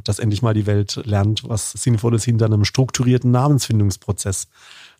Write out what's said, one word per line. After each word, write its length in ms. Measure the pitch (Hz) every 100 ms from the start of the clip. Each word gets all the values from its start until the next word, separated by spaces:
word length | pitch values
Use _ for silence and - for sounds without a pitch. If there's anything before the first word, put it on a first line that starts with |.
dass 160 | - 98
endlich 220 | 113 101
mal 120 | 117
die 120 | 107 104
Welt 360 | 101 98 - -
lernt, 420 | 104 104 110 127
was 240 | 117 -
Sinnvolles 540 | - - 113 120 117 120
hinter 200 | 113 110
einem 200 | 104 101
strukturierten 640 | - 127 - 123 123 123
Namensfindungsprozess 1160 | 123 139 139 - 110 101 - - 95 101 98 - _ - - -